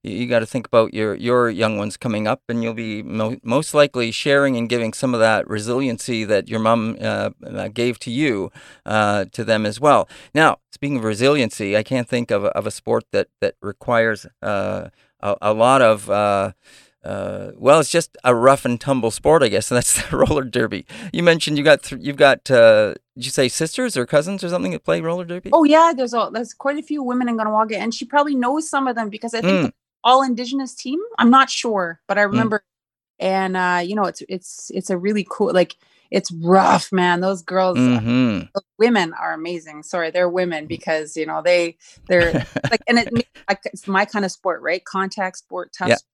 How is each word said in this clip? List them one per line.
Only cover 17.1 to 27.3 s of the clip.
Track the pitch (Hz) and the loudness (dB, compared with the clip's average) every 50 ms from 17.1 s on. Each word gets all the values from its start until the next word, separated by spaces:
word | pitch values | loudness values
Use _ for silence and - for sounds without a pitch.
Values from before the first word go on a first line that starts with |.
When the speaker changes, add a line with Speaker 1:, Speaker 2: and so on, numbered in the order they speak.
| 98 98 95 98 98 98 98 101 101 | -8 -8 -8 -8 -8 -10 -10 -12 -8
Speaker 1:
well, | - - 127 147 165 | 0 4 4 6 6
it's | 147 - | 4 2
just | - 170 160 - _ - - | 0 -2 -2 -4 _ -2 2
a | 127 123 | 2 4
rough | 117 120 135 139 - - | 6 6 6 6 4 2
and | 123 120 113 | -2 -4 -2
tumble | - 139 135 127 113 113 | -2 -2 -2 0 0 -2
sport, | - - - - 156 165 135 | -4 0 2 4 4 4 4
I | 110 | 2
guess. | 101 113 - - | 2 0 -2 0
<laughs> | |
And | 123 | 0
that's | 123 123 - - - - - | 0 0 0 -2 -2 -2 -2
the | 143 | 0
roller | 131 - 127 151 143 131 | 2 2 2 2 0 -2
derby. | 120 107 123 113 107 104 92 - - 196 226 233 170 | -2 -2 -2 -2 -2 -2 -6 -10 -12 -16 -16 -14 -8
You | - 175 | -4 0
mentioned | 175 175 165 160 - 151 156 | 4 4 4 2 2 -2 -2
you | 143 143 | 2 6
got | 156 143 - - | 6 6 4 4
th-, | - 143 123 | -6 -14 -10
you've | 80 143 143 | -8 -4 2
got, | 139 151 135 123 - - - | 4 6 6 6 4 2 4
uh, | 131 117 117 113 110 107 107 98 - - _ _ - | 6 8 10 10 10 8 6 2 -2 -8 _ _ -16
did | 123 120 | -12 -10
you | 135 | -4
say | - 151 135 120 | 0 0 0 2
sisters | - - 160 160 - - 254 240 - | 0 -2 -4 -4 -4 -4 -4 -4 -2
or | 135 120 | -4 -2
cousins | - 156 147 151 180 202 185 | 2 2 2 2 0 -4 -6
or | 190 | -6
something | 170 175 180 180 185 | -4 -4 -2 -4 -4
that | 165 - - | -6 -6 -4
play | - 165 170 | -2 -2 -2
roller | 160 165 175 180 175 | -2 -4 -4 -6 -6
derby? | 165 175 180 - 190 | -8 -10 -10 -4 0
Speaker 2:
Oh | - 330 311 | 2 4 4
yeah, | 285 302 320 330 339 330 | 6 6 6 6 4 2
there's | 254 254 233 240 | 0 -4 -4 -2
a, | 233 196 - | -2 -4 -2
there's | - 226 240 233 - | -4 -8 -8 -10 -10
quite | - - 277 294 | -8 -6 -4 -4
a | 302 | -6
few | 302 - 302 294 262 | -6 -8 -8 -6 -6
women | 247 247 247 254 | -4 -4 -2 -2
in | 240 | -2